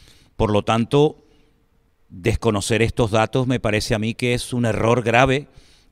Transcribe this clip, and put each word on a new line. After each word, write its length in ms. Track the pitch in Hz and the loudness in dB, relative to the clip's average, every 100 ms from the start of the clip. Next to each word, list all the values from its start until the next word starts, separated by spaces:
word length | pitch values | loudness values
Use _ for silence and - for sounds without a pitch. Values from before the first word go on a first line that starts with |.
| - - _ - | -20 -20 _ -2
Por 160 | 110 | 0
lo 120 | 104 | 0
tanto, 640 | - 113 117 143 151 - _ _ _ _ _ _ _ _ _ | 0 0 2 2 2 -2 _ _ _ _ _ _ _ _ _
desconocer 760 | 95 87 104 117 104 - 110 | -6 -4 -2 0 -2 -2 0
estos 260 | 113 - 113 | 0 0 0
datos 360 | 110 110 131 127 | 0 0 -2 -2
me 120 | 123 | -2
parece 360 | 113 104 - 113 | -2 -2 -2 -2
a 40 | |
mí 140 | 110 | -4
que 220 | 113 123 120 | -4 -4 -4
es 180 | - | -4
un 120 | 123 117 | -4 -2
error 360 | 101 110 120 | 0 2 2
grave 440 | 113 113 135 135 143 - - _ _ | 2 4 4 2 -4 -20 -20 _ _